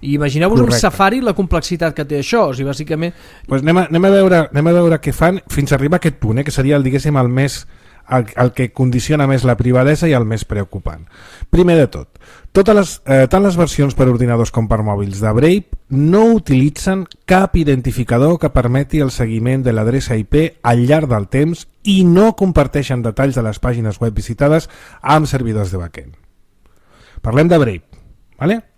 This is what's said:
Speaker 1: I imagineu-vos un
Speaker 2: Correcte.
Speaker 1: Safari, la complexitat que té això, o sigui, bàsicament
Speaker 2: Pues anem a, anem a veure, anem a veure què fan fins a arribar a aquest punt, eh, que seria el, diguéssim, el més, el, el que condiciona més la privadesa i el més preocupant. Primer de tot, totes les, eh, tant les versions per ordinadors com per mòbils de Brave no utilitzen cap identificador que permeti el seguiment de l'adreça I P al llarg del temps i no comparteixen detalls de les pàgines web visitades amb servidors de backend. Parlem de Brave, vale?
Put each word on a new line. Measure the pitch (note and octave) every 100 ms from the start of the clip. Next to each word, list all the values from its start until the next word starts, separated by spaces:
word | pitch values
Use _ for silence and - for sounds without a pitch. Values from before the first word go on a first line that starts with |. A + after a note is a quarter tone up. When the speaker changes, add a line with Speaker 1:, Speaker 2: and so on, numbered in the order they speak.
Speaker 1:
I | - C#3+
imagineu-vos | D3 C#3 F3 A3+
un | A#2+
Speaker 2:
Correcte. | A#2+
Speaker 1:
Safari, | F3+ - G3 B3
la | B3
complexitat | F#3 F#3+ F3 - E3+ E3 C#3+
que | C#3+
té | D3
això, | C#3 A#3 F3+
o |
sigui, | B2+ C3+
bàsicament | C#3 D3+ D#3 E3+ F3 - - -
Speaker 2:
Pues | C3+
anem | D3 F3
a, | E3+
anem | D#3+ F#3+
a |
veure, | G3 F#3+ F3+ D3+
anem | C#3 D#3
a |
veure | F3 E3+ D#3+
què | -
fan | B2+ D#3+ F#3 -
fins | - C#3
a | C#3
arribar | C#3 F3
a |
aquest | E3+ C3+
punt, | G#2+ A2+
eh, |
que | C#3+
seria | - C3+ C#3+
el, |
diguéssim, | C3 C3+ C#3 C#3+
el | B2
més, | B2+ C#3 - - - - - -
el, | C3 A2 -
el | B2
que | - B2
condiciona | - B2+ B2 - D3+ C#3
més | C3+ B2+
la | A#2
privadesa | A#2+ B2 C3 D3+ E3+
i |
el | C3+ A2
més | A2
preocupant. | - G2+ G2 F#2+ - D#2 D#2+ - - - -
Primer | E3 F3 E3
de | C3+
tot, | - - - - - -
totes | F#3+ G3 G#3
les, | F#3+ - -
eh, | C3+ C3
tant | F#3
les | G3+ F3
versions | D#3+ - C#3+ -
per | B2+
ordinadors | A#2+ A#2+ A#2 A2+
com | - A2
per | A2 G#2+
mòbils | G2+ G2+ G2
de | G#2+
Brave | A2 D3+ G3 - - _
no | C3+ D3+ F#3+ A3+ A3+
utilitzen | - C3+ C#3+ - - F#3+ F3 - -
cap | F#3 F#3+ F3
identificador | D3 C3+ B2 B2 A#2+ A#2+ C#3+ E3+
que | D3+
permeti | - A#2 B2+ C#3+ D#3
el | C#3
seguiment | - A#2+ A2+ A#2 C3 B2+
de |
l'adreça | A2+ A2 C3+ -
I | A2+
P | G#2+ D3 D#3+ -
al | A#2+ A#2+ A#2+
llarg | D3+ D3+
del | A2+ G2
temps | C3 D3+ E3+ - _ -
i | G3 F3+
no | E3+ A3 A3+
comparteixen | F#3+ D#3+ - D3 C3+ B2+
detalls | A#2 G#2+ C3+
de | C3
les | A2+ G#2
pàgines | B2+ A#2+ A2 G2+
web | A#2
visitades | G#2 - A#2 C#3+ D#3 - - - -
amb | - D#3 D3+
servidors | C#3 A#2 G#2+ G2
de | F#2
backend. | E2+ - B1+ - _ _ _ _ _ _ _ _ _ - A2
Parlem | A#2+ E3
de | E3+
Brave, | C3 F2+ _ - - _ _ _
vale? | D3 A3+ -